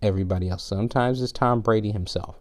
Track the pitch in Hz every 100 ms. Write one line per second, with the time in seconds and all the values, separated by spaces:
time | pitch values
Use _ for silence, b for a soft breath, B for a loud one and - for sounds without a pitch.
0 | 104 95 92 92 92 90 - 98 117 131
1 | 123 127 123 - 123 120 110 110 104 104
2 | 90 - - -